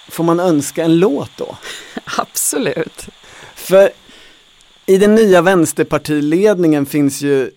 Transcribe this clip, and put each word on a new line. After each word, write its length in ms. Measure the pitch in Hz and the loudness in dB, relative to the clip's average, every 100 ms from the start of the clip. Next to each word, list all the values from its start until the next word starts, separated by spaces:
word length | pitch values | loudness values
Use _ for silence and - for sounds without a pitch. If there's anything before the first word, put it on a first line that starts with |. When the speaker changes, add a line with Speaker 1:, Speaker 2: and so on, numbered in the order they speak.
| - | -14
Speaker 1:
får 140 | - | -4
man 160 | 170 170 | -2 0
önska 440 | 180 151 139 - | 0 0 -2 -4
en 160 | 165 165 | 0 2
låt 320 | 196 277 - - | 2 -2 -6 -12
då? 200 | - 117 - - | -14 -14 -18 -18
Speaker 2:
<laughs> 360 | - - - - | -16 -16 -10 -8
Absolut. 920 | - - - 302 196 - 160 - - - - - - - | -8 -6 -6 -4 -4 -6 -8 -12 -20 -20 -20 -20 -20 -16
Speaker 1:
För 340 | - 190 196 - - - - _ _ _ _ _ - | 2 4 4 0 -18 -20 -20 _ _ _ _ _ 0
i 120 | 190 | 2
den 180 | 208 220 | 4 4
nya 260 | 220 180 | 4 4
vänsterpartiledningen 1400 | 170 190 156 - 156 151 151 151 147 165 214 190 170 151 139 | 4 2 0 -2 -2 -4 -2 -4 0 2 2 2 0 0 -2
finns 360 | 151 139 139 | -2 -2 -2
ju 300 | 143 135 123 | -2 -2 -2